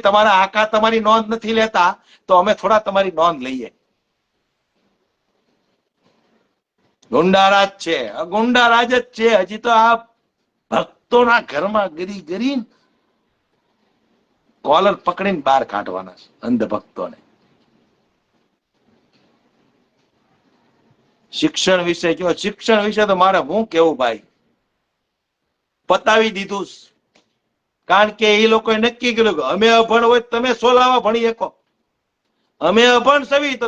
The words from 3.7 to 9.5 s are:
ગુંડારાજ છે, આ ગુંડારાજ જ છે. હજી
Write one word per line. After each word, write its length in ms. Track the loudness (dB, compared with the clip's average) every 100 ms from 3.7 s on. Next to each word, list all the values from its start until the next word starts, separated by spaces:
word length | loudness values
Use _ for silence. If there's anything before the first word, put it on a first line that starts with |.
| -18 _ _ _ _ _ _ _ _ _ _ _ _ _ _ _ _ _ _ _ _ _ _ _ _ _ _ _ _ _ _ _ _ _
ગુંડારાજ 600 | 0 2 4 4 4 0 -4
છે, 140 | -6 -4 -6
આ 160 | -10
ગુંડારાજ 680 | -6 -2 0 2 2 2 0
જ 40 | -2 -4 -2
છે. 120 | 2 2
હજી 260 | 0